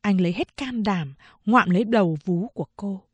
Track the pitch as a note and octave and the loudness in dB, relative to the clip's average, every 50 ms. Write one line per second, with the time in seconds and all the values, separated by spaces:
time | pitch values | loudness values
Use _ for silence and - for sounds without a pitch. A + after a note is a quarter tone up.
0 | - G#3 G3 F#3 F3+ E3+ F3 A3 F4+ _ _ - C#4+ B3+ B3 A#3 G3+ G#3 G3 F3 | 0 2 2 2 2 0 0 -2 -6 _ _ -10 -8 -6 -4 -2 -2 -2 -2 -2
1 | D#3 C3+ C3+ _ _ - _ _ _ G#3 A#3 B3 F#3 F3 F3+ F#3 A#3+ G#3 A#3+ A3 | -4 -6 -10 _ _ -20 _ _ _ 2 4 4 4 4 2 2 2 2 2 2
2 | F#3+ E3+ D#3+ D3 _ F#3+ F3 E3+ G3 B3 _ - D3+ _ _ - G3+ G3+ G3 F#3+ | 2 2 0 -4 _ -2 -2 -2 -2 -4 _ -10 -10 _ _ -10 -8 -8 -8 -10
3 | _ _ | _ _